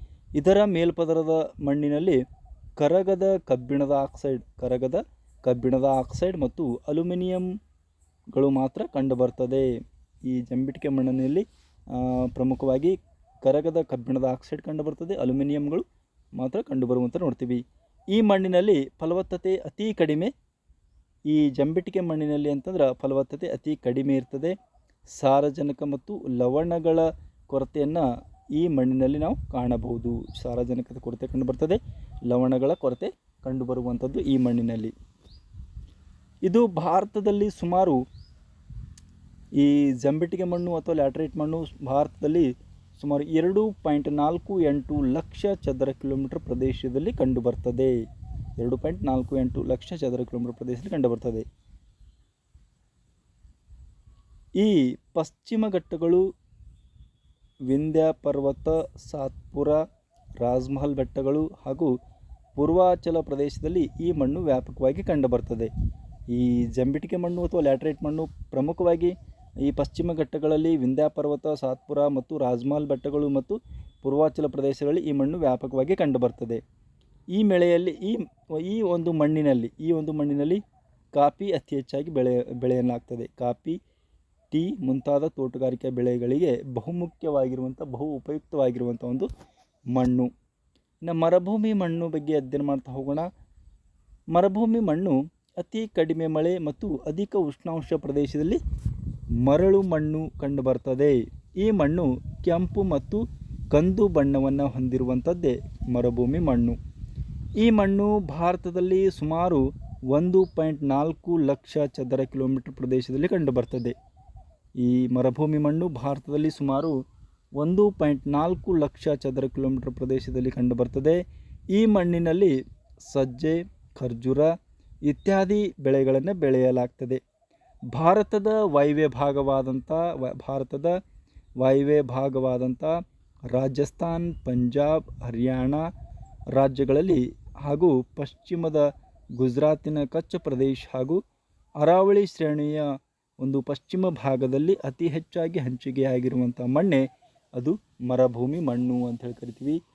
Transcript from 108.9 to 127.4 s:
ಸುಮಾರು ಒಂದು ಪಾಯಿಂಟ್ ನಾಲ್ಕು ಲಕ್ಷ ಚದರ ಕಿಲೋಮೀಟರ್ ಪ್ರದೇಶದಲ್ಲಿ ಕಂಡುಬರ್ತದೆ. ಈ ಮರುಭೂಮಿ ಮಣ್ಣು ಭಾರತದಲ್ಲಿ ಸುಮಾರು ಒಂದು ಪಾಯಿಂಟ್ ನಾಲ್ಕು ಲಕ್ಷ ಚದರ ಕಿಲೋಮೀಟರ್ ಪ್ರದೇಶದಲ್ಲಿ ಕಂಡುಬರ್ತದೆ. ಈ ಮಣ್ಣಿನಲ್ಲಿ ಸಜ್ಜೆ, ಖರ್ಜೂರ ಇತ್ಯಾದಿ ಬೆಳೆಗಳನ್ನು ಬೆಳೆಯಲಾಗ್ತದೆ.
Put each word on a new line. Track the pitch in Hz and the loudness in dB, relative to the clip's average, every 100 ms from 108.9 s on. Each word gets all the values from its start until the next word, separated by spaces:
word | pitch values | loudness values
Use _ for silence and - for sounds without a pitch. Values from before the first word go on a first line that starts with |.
| 190 190 | 4 2
ಸುಮಾರು | - 151 160 180 156 135 - - - | 0 -4 0 2 2 2 -2 -14 -10
ಒಂದು | 127 143 180 185 185 - | 0 2 4 4 4 0
ಪಾಯಿಂಟ್ | 156 151 | -2 -2
ನಾಲ್ಕು | 139 139 156 160 - 170 | -2 0 0 -4 -2 0
ಲಕ್ಷ | 139 135 - 151 143 | 2 0 -2 -2 -2
ಚದರ | - 127 131 | -4 -4 -2
ಕಿಲೋಮೀಟರ್ | 131 135 131 131 123 | -2 -2 0 -2 -4
ಪ್ರದೇಶದಲ್ಲಿ | 135 127 131 123 131 175 | -8 -2 0 0 -2 0
ಕಂಡುಬರ್ತದೆ. | 185 143 123 117 131 120 - - _ - - - _ _ - | 0 2 0 -2 -4 -6 -8 -14 _ -20 -20 -20 _ _ -2
ಈ | 123 123 127 | 2 2 2
ಮರುಭೂಮಿ | 127 127 123 156 151 | 2 2 2 0 2
ಮಣ್ಣು | 147 156 175 | 0 0 -2
ಭಾರತದಲ್ಲಿ | 131 139 143 - 147 156 | -4 -6 -6 -4 -2 -2
ಸುಮಾರು | - 143 139 160 139 131 _ - _ _ | -2 -2 0 0 -2 -4 _ -20 _ _
ಒಂದು | 139 151 185 208 | -4 0 4 4
ಪಾಯಿಂಟ್ | 202 151 143 - | 4 0 0 0
ನಾಲ್ಕು | 143 165 185 - | 0 0 -2 0
ಲಕ್ಷ | 175 143 - - | 2 2 -2 -2
ಚದರ | 143 139 131 | -2 -2 -2
ಕಿಲೋಮೀಟರ್ | 131 - 135 131 127 | -4 -2 -2 -2 -4
ಪ್ರದೇಶದಲ್ಲಿ | 123 127 131 127 127 127 | -6 -2 -2 -2 -2 -2
ಕಂಡುಬರ್ತದೆ. | 127 123 120 123 135 143 170 175 - - - - | 0 0 2 0 2 2 2 0 -12 -20 -20 0
ಈ | 196 220 | 4 6
ಮಣ್ಣಿನಲ್ಲಿ | 208 175 170 170 170 196 131 - - _ - - | 4 2 2 2 4 4 4 -2 -16 _ -20 -6
ಸಜ್ಜೆ, | 139 131 123 156 165 185 - - | -2 -2 0 -2 -2 -4 -16 -20
ಖರ್ಜೂರ | - 127 117 123 131 156 170 - _ - - | -10 -8 -4 0 4 4 2 -6 _ -20 -4
ಇತ್ಯಾದಿ | 147 143 - 196 190 208 202 - | -2 -2 2 2 4 2 0 -2
ಬೆಳೆಗಳನ್ನು | 139 135 135 135 151 | 2 4 4 2 0
ಬೆಳೆಯಲಾಗ್ತದೆ. | 196 143 131 127 127 123 - 123 131 - _ | 0 2 4 4 2 -2 -6 -6 -6 -8 _